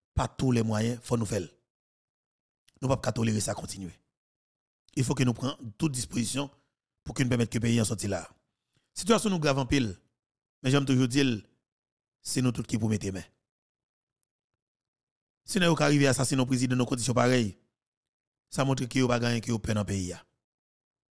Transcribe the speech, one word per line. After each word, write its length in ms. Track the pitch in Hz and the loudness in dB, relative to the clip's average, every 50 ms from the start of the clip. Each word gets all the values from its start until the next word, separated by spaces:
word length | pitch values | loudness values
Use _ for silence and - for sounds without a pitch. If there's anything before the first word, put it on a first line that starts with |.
| _ _ _ | _ _ _
Pas 120 | - 131 | -2 -2
tous 240 | 117 - - 135 131 | -2 -2 0 0 2
les 140 | 123 117 110 | 4 2 2
moyens, 340 | 110 110 107 110 117 123 117 | 2 0 0 0 -2 -2 -4
faut 160 | - - 123 | -4 -2 -2
nous 80 | 117 110 | -2 -2
faire. 160 | 92 110 101 | -2 -2 -4
Nous 60 | 87 78 - _ _ _ _ _ _ _ _ _ _ _ _ _ _ _ _ _ _ _ _ _ _ _ _ _ 131 | -4 -6 -10 _ _ _ _ _ _ _ _ _ _ _ _ _ _ _ _ _ _ _ _ _ _ _ _ _ -2
ne 60 | 131 | -2
pouvons 80 | 135 | -2
pas 160 | 127 - 131 117 | 0 -2 -2 -2
tolérer 280 | 113 113 113 107 107 | 0 0 0 0 0
ça 140 | 98 - 104 | -2 -4 -6
continuer. 380 | - - - - 101 95 85 - - _ _ _ _ _ _ _ _ _ _ _ _ _ _ _ _ _ _ _ | -8 -8 -10 -12 -12 -12 -12 -14 -18 _ _ _ _ _ _ _ _ _ _ _ _ _ _ _ _ _ _ _
Il 80 | - 123 | -4 -2
faut 100 | 127 147 | -2 0
que 80 | 131 135 | 0 2
nous 100 | 123 117 | 0 0
prenions 240 | - - - - - - 110 - - | 0 -4 -6 -8 -8 -12 -16 -8 -4
toutes 140 | 165 160 135 | -4 -4 -4
dispositions 580 | 123 107 - - 123 117 - - 135 143 - - _ _ _ _ _ _ _ _ _ _ | -4 -8 -6 -6 -6 -6 -4 -4 -6 -8 -8 -10 _ _ _ _ _ _ _ _ _ _
pour 100 | - - | -10 -4
que 80 | - 135 | -2 0
nous 60 | 123 | 0
permettions 240 | 123 120 117 - - | 0 0 0 0 -2
que 60 | 117 | -2
le 120 | 113 117 | 0 2
pays 100 | 117 117 | 2 2
en 40 | 110 | 2
sorte 180 | - 113 92 - | 0 -2 -4 -4
là. 260 | 101 98 85 82 - - _ _ _ _ _ _ _ _ _ _ _ _ | -4 -4 -4 -6 -10 -16 _ _ _ _ _ _ _ _ _ _ _ _
Situation 360 | - - 180 226 202 - 214 | -6 0 2 2 2 2 0
nous 80 | 190 170 | 0 0
grave 220 | 151 147 135 139 | 0 0 0 0
en 60 | 131 | 0
pile, 300 | 117 143 139 123 104 90 - _ _ _ _ _ _ _ _ _ _ _ _ - | 2 2 2 2 0 -4 -8 _ _ _ _ _ _ _ _ _ _ _ _ 0
mais 100 | 131 135 | 2 2
j'aime 120 | 143 139 | 2 4
toujours 220 | 131 135 127 131 | 4 4 2 2
dire, 340 | 120 117 143 139 131 117 101 - _ _ _ _ _ _ _ _ _ _ _ _ _ _ _ - | 2 2 2 2 2 0 -2 -6 _ _ _ _ _ _ _ _ _ _ _ _ _ _ _ -10
c'est 200 | - - 127 127 | -6 -2 0 0
nous 80 | 127 | 0
tous 140 | 113 - 113 | 0 -2 -4
qui 120 | - - | -4 -4
pour 120 | 110 113 107 | -2 0 0
mettre 240 | 107 98 - 98 92 | -2 -2 -2 -4 -6
main. 100 | 90 - - _ _ _ _ _ _ _ _ _ _ _ _ _ _ _ _ _ _ _ _ _ _ _ _ _ _ _ _ _ _ _ _ _ _ _ _ _ _ _ _ _ _ _ | -8 -10 -14 _ _ _ _ _ _ _ _ _ _ _ _ _ _ _ _ _ _ _ _ _ _ _ _ _ _ _ _ _ _ _ _ _ _ _ _ _ _ _ _ _ _ _
Si 160 | - - 202 | -6 0 2
nous 160 | 180 170 160 151 | 4 4 4 4
arrivons 260 | 151 147 147 143 139 | 4 4 6 6 6
à 40 | 135 | 4
assassiner 320 | 123 139 139 - 139 131 127 | 4 2 0 0 2 0 2
le 40 | |
président 280 | 123 131 123 127 123 127 | 2 2 0 0 0 2
dans 100 | 123 123 | 0 0
des 40 | - | 0
conditions 260 | 135 120 110 131 117 | 0 -2 -2 0 2
pareilles, 420 | 123 120 123 127 123 113 101 - - _ _ _ _ _ _ _ _ _ _ _ _ _ _ _ _ _ _ | 2 4 4 4 2 2 0 -4 -8 _ _ _ _ _ _ _ _ _ _ _ _ _ _ _ _ _ _
ça 160 | - - 135 | -4 -2 0
montre 200 | 135 135 131 127 | 0 0 -2 -2
qu'il 160 | 117 - 131 127 | -2 0 0 2
n'y 20 | |
a 40 | 120 | 2
pas 120 | 123 120 | 2 0
gagné, 200 | 120 120 120 117 | 0 0 0 -2
qu'il 120 | - - 117 | -2 -2 -4
y 40 | |
a 20 | 110 | -4
peur 160 | - - 110 | -2 -2 -2
dans 60 | 107 101 | -2 -2
le 40 | |
pays. 280 | 95 101 98 92 90 87 - - _ _ _ _ _ _ _ _ _ _ _ _ _ _ _ _ _ | -2 -2 -4 -4 -6 -8 -12 -16 _ _ _ _ _ _ _ _ _ _ _ _ _ _ _ _ _